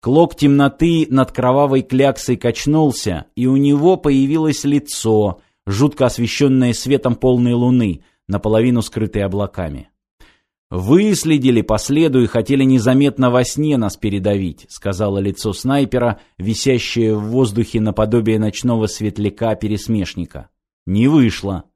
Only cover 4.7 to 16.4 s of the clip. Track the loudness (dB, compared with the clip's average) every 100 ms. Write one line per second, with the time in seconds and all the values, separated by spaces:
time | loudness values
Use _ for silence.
4.7 | -2 -2 -6 0 2 0 -4 _ _ -8
5.7 | 0 0 2 -2 0 -4 0 2 2 2
6.7 | -2 -2 0 0 0 0 2 2 0 2
7.7 | 2 0 -4 _ _ -8 -4 0 2 2
8.7 | 0 -2 -4 -4 -4 -4 -4 -6 -6 -10
9.7 | -10 -16 _ _ _ _ _ _ _ _
10.7 | -8 4 4 4 0 0 2 2 2 0
11.7 | -2 0 0 2 2 2 0 0 2 4
12.7 | 4 4 2 2 2 2 2 0 -2 -2
13.7 | 0 -2 -4 -4 -2 -2 -2 -4 -8 -20
14.7 | -10 -8 -4 -2 -2 -4 -4 -6 -4 -2
15.7 | 0 0 0 -2 -4 _ _